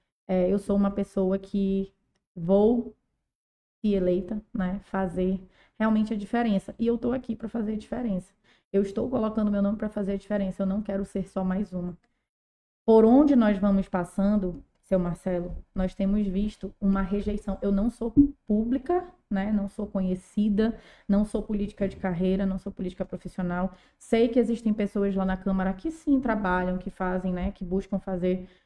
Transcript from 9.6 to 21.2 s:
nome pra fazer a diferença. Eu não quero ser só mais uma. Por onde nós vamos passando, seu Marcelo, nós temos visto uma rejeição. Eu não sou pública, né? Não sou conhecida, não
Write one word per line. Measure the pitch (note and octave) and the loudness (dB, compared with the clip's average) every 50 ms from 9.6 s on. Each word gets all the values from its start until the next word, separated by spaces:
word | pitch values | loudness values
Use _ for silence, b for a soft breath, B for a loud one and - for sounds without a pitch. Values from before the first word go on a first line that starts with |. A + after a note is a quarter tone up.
nome | G3+ G3+ G#3+ | 0 0 0
pra | G#3 G#3+ G#3 | -2 -4 -6
fazer | - G#3 G3+ F#3+ | -4 -4 -4 -2
a | G3+ | -4
diferença. | G3 - - G#3+ G3+ G3 F#3+ F3+ - | -4 -4 -4 -2 -2 -2 -2 -4 -2
Eu | G3 | -2
não | F#3+ F#3+ G#3+ | -2 -2 -2
quero | G#3+ - G3 G3 G3+ | -2 -4 -4 -4 -4
ser | - - G3 F#3+ F#3+ | -4 -4 -6 -6 -6
só | - G3 | -4 -4
mais | F#3 F#3 F#3 G3 G#3 - | -2 -2 -2 -2 -4 -4
uma. | F3+ F3+ F3 F3+ E3+ - _ _ _ _ _ _ _ _ _ _ _ _ _ _ _ _ _ | -6 -6 -6 -8 -10 -12 _ _ _ _ _ _ _ _ _ _ _ _ _ _ _ _ _
Por | - A3 A3+ A3 | 6 8 8 8
onde | A3+ B3 C#4 D#4 C#4+ C#4+ | 8 8 8 8 8 6
nós | A#3+ A3 G#3 G#3 F#3 | 6 6 6 4 4
vamos | G3+ G3+ G3 G3 F#3+ - | 2 2 2 2 0 0
passando, | - F#3 F3 - - - G3 G3+ G#3 G#3 F#3+ F3+ E3 C#3 - _ _ _ _ | -2 -4 -4 -2 -2 0 2 2 2 2 0 -2 -6 -8 -14 _ _ _ _
seu | - F#3+ F#3 | 0 0 0
Marcelo, | F3 F3 E3 - - F#3+ F3+ F3 F3 F3 E3 - - _ - | 0 0 -4 -4 -4 -4 -2 -2 -4 -6 -8 -10 -12 _ -4
nós | F#3+ F#3 F#3 - | -4 -4 -2 -2
temos | - G3 G3 G3+ G#3+ G#3 | -2 0 0 0 0 0
visto | G3 F3+ G3 G#3 G#3 - - - G3 - _ | -2 -2 -2 -2 -4 -6 -8 -12 -14 -8 _
uma | G#3 G3 G3 G3 | 0 0 2 2
rejeição. | F#3+ F3 G3+ G#3 F#3+ G#3 G#3 G#3 - G3+ F#3+ - | 0 -2 -2 -2 -2 -2 -4 -4 -4 -6 -6 -4
Eu | - G3+ | -2 0
não | G3+ F#3+ G#3 A#3+ | 0 0 0 -2
sou | - - A3+ A#3 - C#4+ C#4+ C#4 - _ _ | -2 -4 -6 0 4 4 4 4 2 _ _
pública, | - G#3 G#3+ A3+ A#3 B3+ C#4 C4+ - F4+ F4+ F4+ F4+ - _ _ - | 0 0 0 0 0 -2 -2 0 0 -2 -2 -2 -6 -12 _ _ -6
né? | G3+ F#3+ G3 G#3+ | -4 -2 -2 0
Não | G#3+ G#3 G3+ G3 | -2 -2 -2 -4
sou | - - G#3 | -6 -8 -8
conhecida, | G3+ - G3 F#3 F#3 F#3 F#3 - - - G#3 G#3 G#3+ G3+ G3+ A3 A#3 A3 B B B B B B | -6 -4 -2 -2 -2 -2 -4 -6 -6 -4 0 0 2 2 2 0 0 -2 B B B B B B
não | B G3+ G3+ | B 2 2